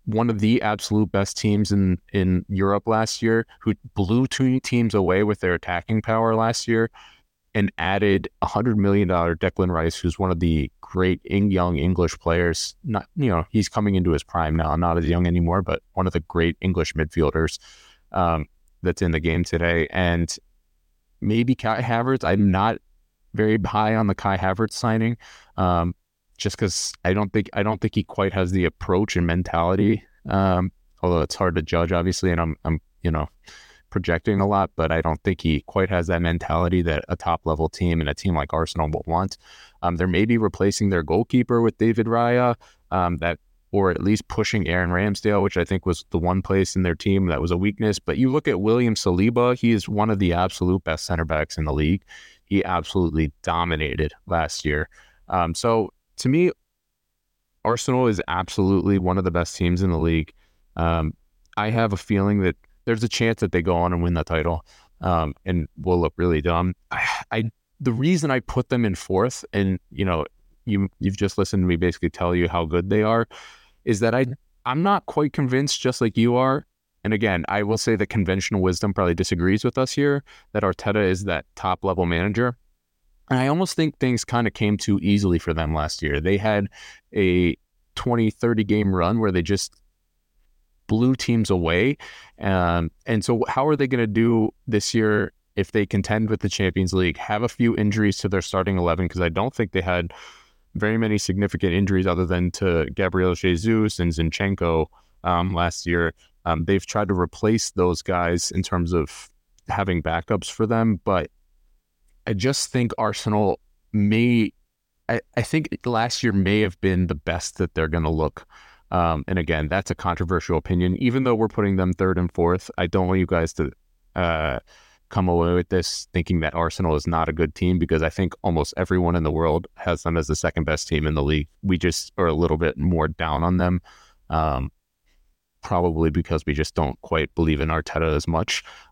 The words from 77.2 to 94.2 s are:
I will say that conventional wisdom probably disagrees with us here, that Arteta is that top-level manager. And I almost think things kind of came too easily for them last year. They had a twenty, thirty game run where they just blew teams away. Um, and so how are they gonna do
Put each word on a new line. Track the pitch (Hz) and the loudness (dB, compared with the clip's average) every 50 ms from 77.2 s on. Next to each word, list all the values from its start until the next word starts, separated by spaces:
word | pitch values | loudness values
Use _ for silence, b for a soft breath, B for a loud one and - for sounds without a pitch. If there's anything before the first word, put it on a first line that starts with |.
| 110 107 92 85 78 - | 0 0 0 0 -2 -2
I | 98 104 104 | -2 -2 0
will | 101 113 107 | 0 -2 -2
say | - 117 113 | 0 0 0
that | 95 104 - | 0 0 -2
conventional | - 110 95 90 95 98 - - 110 98 | 0 -2 0 0 0 -2 -2 -2 0 2
wisdom | 92 92 90 - - 101 95 | 2 2 2 0 -2 -2 0
probably | - 95 87 85 | 0 0 0 2
disagrees | 85 92 - 95 85 87 92 98 104 - | 0 0 0 0 0 2 2 2 2 0
with | 123 - 131 | -2 0 0
us | 131 127 | -2 -2
here, | - 147 143 143 143 143 - B B B B B - | 0 0 2 2 2 0 -2 B B B B B -4
that | 107 104 | -2 0
Arteta | 95 87 - - 107 101 107 101 | 0 -2 -2 -2 -2 0 2 2
is | 92 95 90 101 | 2 2 0 -2
that | 98 85 71 - - _ | -4 -4 -4 -6 -8 _
top-level | - - 95 92 - - 95 92 95 90 85 | -6 -4 -4 -4 -2 -2 -2 0 0 0 0
manager. | 85 82 90 104 98 110 123 123 120 - _ _ _ _ _ _ _ _ _ _ _ _ _ - | 0 0 0 0 0 0 0 -2 -2 -6 _ _ _ _ _ _ _ _ _ _ _ _ _ -2
And | 131 127 | -2 0
I | 127 135 | 2 0
almost | 151 175 190 - - | 0 0 -2 -2 -2
think | - 160 156 - - | -2 -2 -2 -2 -2
things | - 127 123 110 - | 0 0 0 0 -2
kind | - 127 120 117 104 | -2 -2 0 0 0
of | - | -2
came | - 110 104 104 95 | 0 0 0 0 0
too | - - 98 98 | 0 0 0 0
easily | 78 101 101 101 101 90 85 82 | 2 2 2 4 4 2 2 0
for | - 85 80 | 0 -2 -2
them | 80 80 76 80 | -2 -2 -2 -2
last | 78 76 78 - - | -2 -2 -4 -6 -6
year. | 80 73 71 76 | -4 -2 -2 0
They | 76 92 101 95 | 0 0 0 2
had | 104 107 107 104 98 98 B B B B B B B _ - | 0 0 0 0 -2 -4 B B B B B B B _ -2
a | 104 98 92 90 90 87 85 67 - _ _ _ _ _ _ _ | 0 2 2 4 4 2 2 0 -2 _ _ _ _ _ _ _
twenty, | - - 127 120 117 113 107 | -6 -4 -2 0 2 0 0
thirty | - - - 117 117 110 107 | 0 0 0 0 0 0 2
game | 101 104 107 104 98 95 | 2 2 2 2 2 2
run | 92 85 90 110 117 | 2 2 2 2 2
where | 110 101 | 0 0
they | 90 90 | 0 0
just | 82 80 98 92 - - - _ _ _ _ _ _ _ _ _ _ _ _ _ _ _ _ _ _ _ _ _ _ - | 0 0 -2 -2 -2 -6 -12 _ _ _ _ _ _ _ _ _ _ _ _ _ _ _ _ _ _ _ _ _ _ -2
blew | 107 110 120 127 131 | 0 2 4 2 2
teams | - - - 120 117 107 - | 0 0 0 2 2 2 2
away. | 98 90 85 82 85 87 110 131 143 B B B B B B B B - | 2 0 2 2 2 2 2 0 0 B B B B B B B B -6
Um, | - 101 95 92 90 85 85 87 85 80 - _ _ | -2 0 2 2 2 2 2 0 0 -2 -6 _ _
and | - 117 107 92 | -2 -2 -2 0
so | - 120 107 - - | 0 0 0 0 -2
how | - 131 135 156 | 0 0 0 0
are | 151 147 | 2 0
they | 139 127 | 0 0
gonna | 131 123 117 | 0 0 0
do | 107 101 113 | 0 2 2